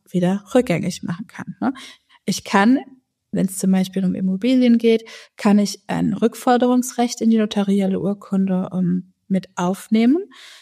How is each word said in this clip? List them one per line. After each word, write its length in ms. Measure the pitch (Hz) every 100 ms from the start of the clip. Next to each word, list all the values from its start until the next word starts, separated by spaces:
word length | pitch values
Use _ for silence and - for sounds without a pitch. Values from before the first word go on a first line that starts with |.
| _
wieder 340 | 180 180 202 -
rückgängig 500 | 247 247 165 180 -
machen 240 | - 170 -
kann, 280 | - - -
ne? 120 | 240 262 - - _ _ -
Ich 180 | - -
kann, 340 | 196 220 285 - - _ _ -
wenn's 260 | 180 190 -
zum 140 | 190
Beispiel 340 | 190 190 190 185
um 100 | 185
Immobilien 600 | 190 190 240 254 247 233
geht, 300 | 226 226 - - - -
kann 240 | 208 208
ich 240 | 202 - -
ein 260 | 165 180
Rückforderungsrecht 1080 | 196 233 - 262 247 247 254 247 - 240 -
in 80 | 226
die 80 | 226
notarielle 600 | 214 208 196 202 190 185
Urkunde, 720 | 190 202 - 196 190 185 190
ähm, 400 | 185 175 180 - _ -
mit 220 | 185 - -
aufnehmen. 760 | 175 196 - 220 233 330 415 - - -